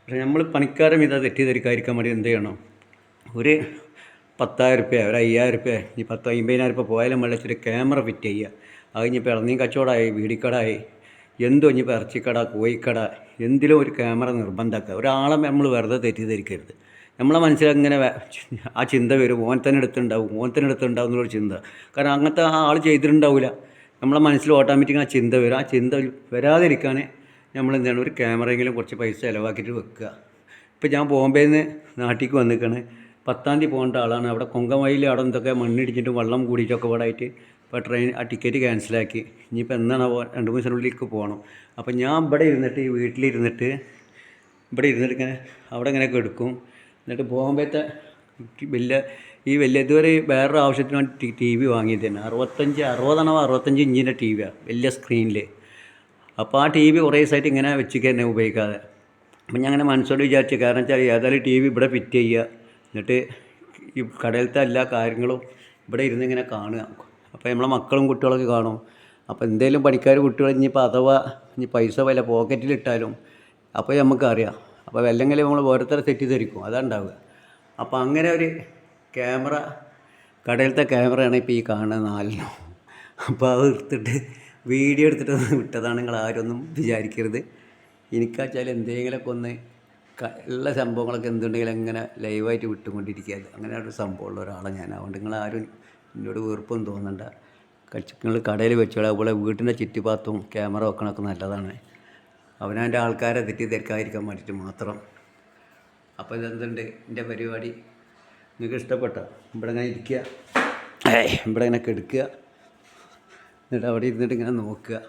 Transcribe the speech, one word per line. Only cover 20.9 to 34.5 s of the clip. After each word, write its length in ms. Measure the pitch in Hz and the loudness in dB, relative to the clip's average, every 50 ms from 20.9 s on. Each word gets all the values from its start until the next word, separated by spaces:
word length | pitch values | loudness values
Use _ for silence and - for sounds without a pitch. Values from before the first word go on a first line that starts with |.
| 120 120 123 120 | 0 0 0 0
എന്നുള്ളൊരു 220 | 123 123 120 113 117 | 0 -2 -2 -2 -2
ചിന്ത. 180 | 107 107 101 95 87 - - - - - - _ | -4 -2 -2 -4 -6 -10 -16 -20 -20 -20 -10 _
കാരണം 180 | 139 143 143 139 | 0 2 2 2
അങ്ങനത്തെ 280 | 143 147 156 151 170 165 | 4 2 2 4 4 4
ആ 140 | 160 156 160 156 147 | 4 4 4 4 4
ആൾ 100 | 151 165 156 | 4 4 4
ചെയ്തിട്ടുണ്ടാവില്ല. 640 | 160 156 139 139 151 151 156 151 143 139 139 127 127 - - - - - - - _ _ _ | 4 4 6 6 6 6 8 8 6 6 4 2 0 -4 -8 -18 -20 -20 -20 -20 _ _ _
നമ്മളെ 200 | 131 135 143 151 156 | 0 2 4 4 4
മനസ്സിൽ 240 | 151 143 135 - 151 151 139 | 4 4 2 4 6 6 6
ഓട്ടോമാറ്റിക് 420 | 135 139 139 139 139 135 139 143 143 | 6 6 6 4 4 4 2 0 0
ആ 20 | 139 - | 2 0
ചിന്ത 160 | 131 117 117 120 127 123 | 0 2 4 2 2 4
വരും. 140 | 120 127 131 | 2 2 0
ആ 20 | 131 - 135 | -2 0 0
ചിന്ത 180 | 127 120 123 135 139 131 127 - - - - 123 | 2 2 2 0 0 -2 -4 -8 -12 -14 -6 -4
വരാതിരിക്കാൻ 640 | 120 123 143 156 165 180 165 143 - - 135 131 135 139 - - - - _ _ _ _ _ - | 0 4 4 6 6 6 4 4 2 0 -4 -4 -4 -6 -8 -14 -20 -20 _ _ _ _ _ -6
നമ്മൾ 180 | 131 131 131 135 131 | -4 -2 0 0 0
എന്താണ്, 220 | 123 127 120 123 127 | 0 0 0 0 -2
ഒരു 80 | 123 123 - | -4 -2 -2
ക്യാമറയെങ്കിലും 540 | 123 117 113 117 117 120 123 120 123 127 120 117 | -2 0 0 0 0 0 0 0 0 -2 -2 -6
കുറച്ച് 180 | 113 - 123 107 120 | -8 -8 -8 -6 -4
പൈസ 180 | 110 104 - - | -6 -4 -4 -6
ചിലവാക്കിയിട്ട് 480 | 120 107 107 107 110 104 - 101 117 120 113 | -4 -4 -4 -4 -4 -6 -6 -8 -8 -8 -10
വെക്കുക. 300 | 95 - - - 113 104 - - _ _ _ _ _ _ - - _ _ _ | -10 -12 -16 -14 -14 -14 -14 -18 _ _ _ _ _ _ -20 -20 _ _ _
ഇപ്പം 160 | _ - 147 139 | _ 0 0 2
ഞാൻ 100 | 143 147 139 143 | 0 2 2 4
ബോംബെയിൽ 380 | 135 131 135 135 143 147 147 | 4 4 6 6 6 6 8
നിന്ന് 120 | 151 156 156 156 - - - - - 123 123 | 6 4 2 0 -8 -14 -20 -18 -10 -6 -2
നാട്ടിലേക്ക് 340 | 123 120 113 135 123 139 135 | -2 0 -2 -2 0 2 2
വന്നിരിക്കുകയാണ്. 400 | 123 117 117 117 120 113 117 123 120 - - - - - _ _ _ | 4 4 2 2 0 -2 -4 -4 -8 -14 -20 -20 -20 -20 _ _ _
പത്താം 280 | 127 123 123 - 143 143 151 | -6 -6 -2 -2 0 0 2
തീയതി 80 | 156 - | 0 0
പോകേണ്ട 240 | 135 131 127 127 120 127 120 | 0 -2 -2 0 0 0 0
ആളാണ്. 240 | 117 117 120 120 120 | 0 -2 -2 -2 -2
അവിടെ 140 | 117 110 127 117 | -2 -4 -6 -4